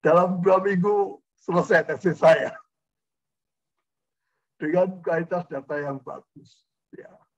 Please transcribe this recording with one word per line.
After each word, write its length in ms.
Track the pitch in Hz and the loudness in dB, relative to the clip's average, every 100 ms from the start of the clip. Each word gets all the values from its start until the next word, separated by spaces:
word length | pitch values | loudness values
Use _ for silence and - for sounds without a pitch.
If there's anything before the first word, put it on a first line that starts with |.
Dalam 400 | 156 170 180 185 | 4 4 2 0
dua 160 | 185 185 | 2 2
minggu 560 | 196 190 202 208 196 - _ _ | 2 0 0 0 -2 -8 _ _
selesai 480 | - 170 - 170 156 | -4 -2 2 0 0
tesis 320 | 151 185 151 | -4 -4 2
saya. 320 | 160 151 135 - _ _ _ _ _ _ _ _ _ _ _ _ _ _ _ _ _ _ _ _ | 4 4 0 -10 _ _ _ _ _ _ _ _ _ _ _ _ _ _ _ _ _ _ _ _
Dengan 400 | 151 180 185 190 | -2 0 0 -2
kualitas 480 | - 165 170 180 170 | -6 -4 -4 -6 -8
data 320 | 143 139 147 | -14 -8 -8
yang 160 | 143 135 | -8 -10
bagus. 640 | - 135 _ - - _ _ _ _ | -12 -18 _ -20 -20 _ _ _ _
Ya. 160 | - - _ _ | -20 -20 _ _